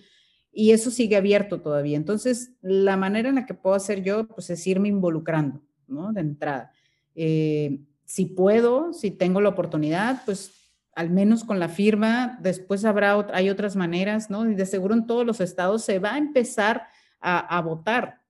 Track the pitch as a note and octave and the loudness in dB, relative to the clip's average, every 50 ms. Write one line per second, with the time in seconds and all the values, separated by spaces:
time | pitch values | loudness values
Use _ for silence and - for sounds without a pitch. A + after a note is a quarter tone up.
0 | - _ _ _ _ _ _ _ _ _ - G#3 G#3+ G#3+ A3+ A3 A3 B3+ A#3 - | -20 _ _ _ _ _ _ _ _ _ -2 4 6 6 6 6 4 0 -2 0
1 | A#3+ G3+ G#3 G3+ F#3+ G3+ G3+ G3+ G3+ G3+ F3 E3 - D3+ D3 C#3+ C#3+ D3 D3 D3 | 0 2 4 4 4 4 4 4 2 0 -4 -6 -4 -2 -2 -2 0 0 -2 -2
2 | D3+ D#3 G#3+ G#3+ - B3+ B3 - - - _ _ - F#3 F#3+ F#3+ G3 G3 F#3+ F#3+ | -2 -2 -4 -2 -2 -2 -2 -2 -6 -12 _ _ -4 0 2 4 4 4 2 2
3 | F#3+ F#3+ G3+ A3 A3+ C4 C#4 C4 B3 - F#3 - - F#3+ G3 G3 G3 - G3+ G3 | 0 0 0 0 0 0 0 0 -2 -4 -8 -4 0 0 2 2 0 -2 -4 -4
4 | F#3 F#3+ G3+ A3 A3+ A3 - - - - F3 E3 - F#3+ F#3+ F#3 G3+ G#3 G3+ G3 | -2 -2 -2 -2 -4 -6 -8 -12 -10 -8 -8 -4 -2 0 0 2 2 0 0 0
5 | F3+ F3 D#3+ D#3 D#3+ - D#3+ D#3 D3+ C#3 C#3 C#3+ - _ _ _ _ - C3+ C#3+ | 0 0 0 -2 -2 0 0 0 0 0 -4 -8 -14 _ _ _ _ -12 -10 -8
6 | F3 G#3+ A3 G3 D#3 D3+ C#3+ D3 D#3 D3+ C#3 B2+ A2+ - _ _ _ _ _ _ | -8 -6 -4 -4 -4 -4 -4 -4 -4 -4 -4 -6 -8 -12 _ _ _ _ _ _
7 | _ _ _ D#3+ E3 D#3+ D#3 D#3 D#3 D#3 D3+ D3+ D3+ C#3+ C#3 C#3+ - _ _ _ | _ _ _ -4 -2 0 2 2 2 0 0 0 -2 -2 -4 -6 -10 _ _ _
8 | _ - - - F#3 - - F3+ F#3 G3 G#3+ A3+ A#3 A#3 B3 C4+ D#4+ F4 E4 - | _ -8 -4 -4 -4 -2 0 2 4 4 6 6 4 4 2 2 0 -2 -6 -6
9 | - G3 D#3 - F#3 F3+ F#3 G3 G#3 G3+ F#3+ F#3+ E3+ D#3+ - D#3 D3+ D3+ D#3+ F3+ | -6 -6 -4 -2 0 0 2 2 2 2 2 0 -2 -4 -2 -2 -2 0 0 0
10 | G#3 A#3+ C4 B3+ - - G3 F#3 - - _ _ _ _ _ _ _ _ - - | 0 -2 -2 -4 -4 -6 -8 -8 -8 -14 _ _ _ _ _ _ _ _ -10 -6
11 | E3+ E3+ F3 F#3+ G3+ G#3+ A3+ A3+ - - G#3 F#3+ E3+ D#3+ - - G3+ G#3+ G#3+ G#3 | -4 0 2 2 4 4 2 2 0 -2 -2 -2 -2 -2 -2 0 2 2 2 4
12 | G#3+ A3 A3+ B3 B3+ A#3 - - E3 F#3 F3 F3+ - - G3+ G3 G#3+ A3 G3+ G#3 | 2 2 2 0 -2 -4 -6 -4 -2 -2 -2 -2 -4 -4 -4 0 0 0 2 4
13 | G3+ G3+ G3+ G#3 G3+ G#3 - F3+ F#3+ G3 G3 G3 G#3 G#3 F#3 G3 F3+ E3+ E3+ F3 | 4 4 4 2 0 0 0 0 0 0 0 -2 -4 -4 -2 -2 -2 -2 -2 -2
14 | F#3+ G#3 G#3+ A3 G#3+ - G3 G#3 A3+ A3+ G#3+ F#3+ F#3+ F#3+ - F#3+ F3+ F#3+ A3+ A#3 | -2 -2 -2 -4 -4 -6 -6 -2 -2 -2 0 -2 -2 -2 -2 -2 0 0 2 0
15 | A3+ A#3+ A#3 A#3+ A#3+ A#3 A3 - F#3 F3 F3 - F3+ F#3 G#3+ A3+ A3 - G3+ F#3+ | 0 0 0 0 0 0 -2 -2 -4 -4 -2 -2 0 0 0 0 -2 -2 -2 -2
16 | F#3+ G#3 A#3 D4 D4+ D4 D4 C4 A#3 A#3 - - G3+ G#3+ A#3+ B3 - - _ _ | -2 -2 -2 -2 -2 0 0 0 0 0 0 0 2 2 2 0 -4 -12 _ _
17 | _ _ _ _ - F3 F3+ E3+ - - E3 F3 D#3+ E3 D#3+ D#3+ D#3+ G#3+ A3+ B3 | _ _ _ _ -2 0 0 0 0 0 -2 -2 -2 -2 -4 -4 -2 -2 -2 0
18 | G3+ - - _ _ _ | -2 -4 -8 _ _ _